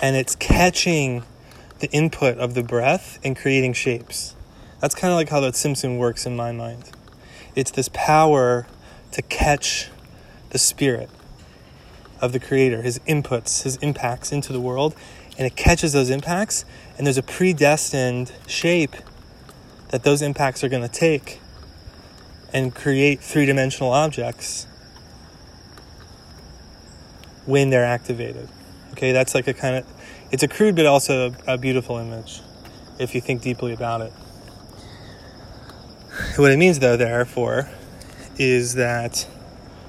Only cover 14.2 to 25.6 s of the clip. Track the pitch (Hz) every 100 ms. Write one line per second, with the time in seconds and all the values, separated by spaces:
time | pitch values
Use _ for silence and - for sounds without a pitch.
14.2 | - 143 - 127 123 127 151 - - -
15.2 | - - 131 - - 170 165 139 127 131
16.2 | 156 175 220 - - - - - 143 131
17.2 | - - 185 156 143 156 - 139 127 123
18.2 | 127 - - - 165 175 147 - - -
19.2 | - - - - - - - 131 143 143
20.2 | 143 143 139 - 127 127 120 - 165 147
21.2 | - - - - - - - - - -
22.2 | - - - 135 127 - 147 135 143 139
23.2 | - 151 139 139 135 - 131 135 156 139
24.2 | 120 - - - - - - - - -
25.2 | - - - -